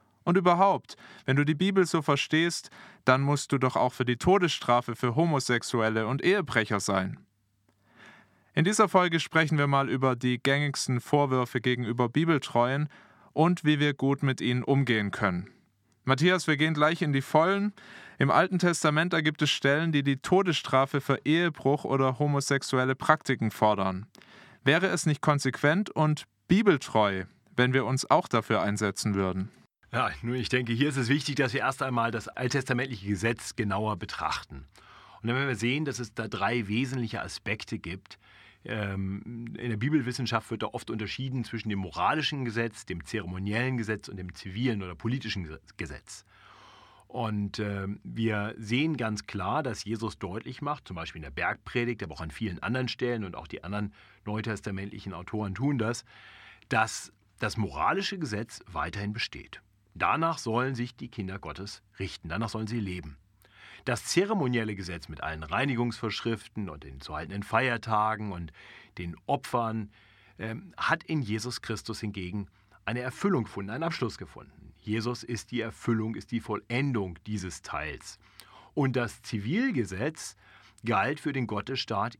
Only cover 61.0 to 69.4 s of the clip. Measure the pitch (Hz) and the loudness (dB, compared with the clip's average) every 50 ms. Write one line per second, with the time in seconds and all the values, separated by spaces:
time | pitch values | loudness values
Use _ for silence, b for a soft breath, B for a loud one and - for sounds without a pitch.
61 | 120 117 - - 98 92 92 98 - 80 71 85 95 101 - - _ _ _ - | -16 -14 -8 -8 -8 -8 -8 -10 -10 -12 -10 -10 -10 -12 -12 -16 _ _ _ -8
62 | 98 90 - - - 82 80 98 113 107 - 110 110 104 117 120 104 95 92 90 | -8 -8 -8 -10 -8 -6 -4 -4 -4 -4 -4 -6 -6 -4 -4 -4 -4 -4 -6 -6
63 | 76 76 71 - _ _ _ B B B B B B B B B B - 120 113 | -8 -12 -14 -16 _ _ _ B B B B B B B B B B -2 -2 -2
64 | - - - 165 190 202 220 196 147 127 123 117 113 107 107 95 95 85 87 85 | -2 2 2 2 4 4 2 0 2 2 2 0 0 -2 -4 -6 -6 -8 -8 -10
65 | - - - - - 78 80 78 73 69 82 107 131 143 131 113 120 120 113 - | -10 -12 -12 -8 -6 -6 -6 -8 -6 -2 0 0 0 0 0 0 0 -2 -2 -4
66 | - 110 95 - - 117 117 107 - - _ 110 104 90 76 76 - 71 67 67 | -4 -4 -4 -2 -2 -2 -2 -2 -6 -12 _ -8 -8 -8 -8 -12 -14 -14 -16 -14
67 | - - 76 76 82 78 95 101 101 - - 113 127 127 120 113 - 117 110 107 | -12 -10 -8 -8 -8 -6 -6 -8 -6 2 2 2 4 4 0 -2 -2 0 0 2
68 | 107 110 110 104 107 104 92 85 87 80 B B B B B B B B B - | 2 2 0 -2 -4 -6 -6 -6 -8 -10 B B B B B B B B B -10
69 | 90 85 82 - _ - 135 135 | -8 -8 -8 -10 _ -2 -2 -2